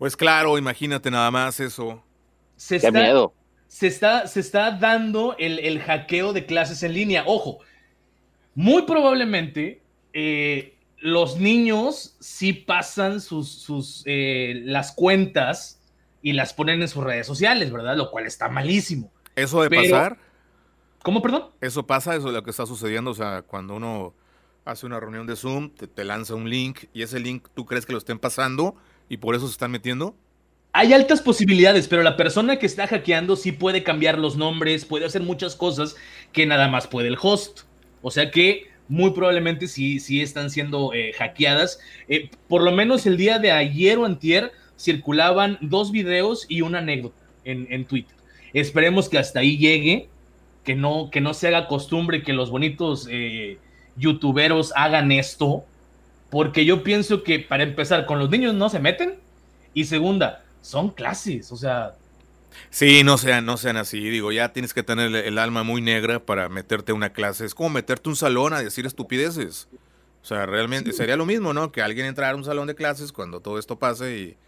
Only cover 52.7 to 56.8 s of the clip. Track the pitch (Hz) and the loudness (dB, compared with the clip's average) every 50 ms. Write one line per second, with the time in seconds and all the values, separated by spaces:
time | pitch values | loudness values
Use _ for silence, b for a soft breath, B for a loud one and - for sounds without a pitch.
52.7 | 143 151 170 160 143 - - 120 120 120 120 117 113 113 107 101 98 - b b | -2 -2 -4 -4 -4 -4 -6 -8 -8 -6 -6 -6 -8 -8 -10 -10 -12 -14 b b
53.7 | b b b b b 127 135 156 143 147 - 139 131 143 151 160 160 160 156 - | b b b b b 0 0 0 2 2 2 0 2 4 4 4 4 2 0 0
54.7 | - 139 147 156 156 156 143 139 139 135 135 - - - 151 139 147 - - _ | 0 2 2 4 4 4 4 4 4 2 0 -2 -4 -2 0 0 0 -2 -4 _
55.7 | _ _ _ _ _ _ _ _ _ _ _ - 139 147 156 147 147 - 151 160 | _ _ _ _ _ _ _ _ _ _ _ -4 0 0 0 2 2 2 4 4
56.7 | 185 175 | 4 4